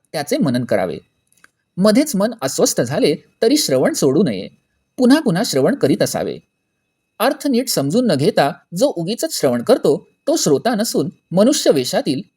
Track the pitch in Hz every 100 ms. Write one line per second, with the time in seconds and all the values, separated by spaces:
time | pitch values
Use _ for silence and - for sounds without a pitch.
0 | _ 156 143 - 165 123 113 104 90 69
1 | - _ _ _ - _ _ - 202 214
2 | 302 185 214 240 135 - - - 120 147
3 | 240 156 - _ 226 294 - 127 185 320
4 | 147 139 175 95 - - _ _ _ -
5 | 240 294 277 170 240 135 143 277 135 120
6 | 127 - 87 62 - _ _ _ _ _
7 | _ _ 226 302 - 233 262 - 139 208
8 | 247 147 160 214 143 180 _ 170 277 170
9 | 165 233 330 - 139 120 120 262 175 135
10 | - _ - 320 - 135 226 220 233 214
11 | 147 - _ 170 220 302 320 156 123 196
12 | 277 135 -